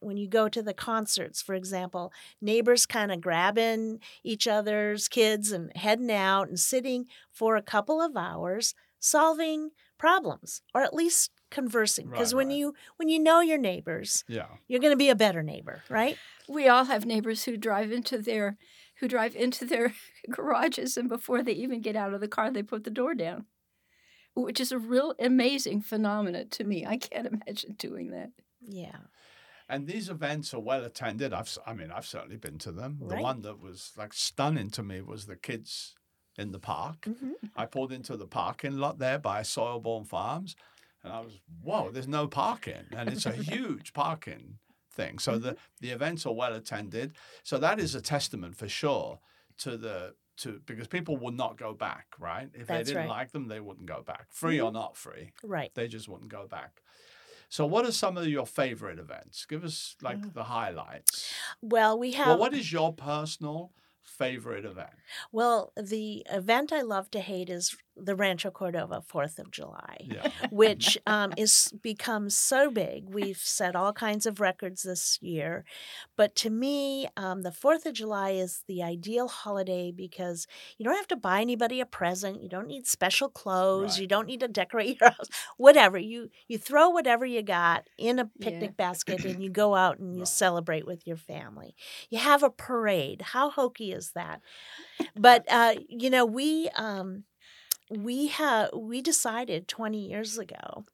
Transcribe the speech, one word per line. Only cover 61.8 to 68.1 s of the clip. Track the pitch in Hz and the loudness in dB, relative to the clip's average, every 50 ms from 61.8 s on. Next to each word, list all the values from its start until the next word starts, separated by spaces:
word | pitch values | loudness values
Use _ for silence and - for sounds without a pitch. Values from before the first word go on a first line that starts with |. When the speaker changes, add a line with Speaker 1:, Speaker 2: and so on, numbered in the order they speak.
| 220 214 220 226 | 4 4 4 2
Speaker 1:
we | 247 254 | -2 -2
Speaker 2:
Well, | 247 277 294 | -2 2 4
Speaker 1:
have | 247 - 180 | 6 6 6
Speaker 2:
what | 214 262 285 | 4 2 0
is | 277 220 156 160 | -2 -4 -4 -2
your | 165 156 165 160 | 0 0 0 -2
personal | - 135 143 147 151 151 156 - - 160 147 151 160 175 180 _ _ _ _ _ _ _ | -4 -6 -6 -4 -4 -4 -6 -8 -8 -8 -8 -8 -8 -10 -12 _ _ _ _ _ _ _
favorite | - - - 135 131 127 120 110 120 110 101 101 | -18 -8 -4 -4 -4 -4 -6 -8 -10 -10 -8 -10
event? | 107 92 90 92 - - _ _ - - - - - | -10 -12 -14 -16 -16 -18 _ _ -16 -14 -14 -14 -8
Speaker 1:
Well, | - 220 233 240 233 220 - - - | -2 0 2 2 2 2 0 -4 -8
the | - 214 190 214 220 214 214 208 - - - | -12 -8 -6 -6 -6 -6 -6 -10 -10 -8 -6
event | 202 202 185 196 226 247 285 302 320 | -6 -2 2 2 2 2 2 0 -2
I | 302 262 | -2 -2
love | 226 208 196 190 - - | -2 -2 -4 -4 -4 -6
to | 214 | -8
hate | 185 185 202 180 180 180 | -6 -6 -6 -6 -6 -6
is | 180 175 - - - - - _ _ - | -4 -4 -4 -4 -4 -6 -14 _ _ -10
the | 196 185 | -6 -4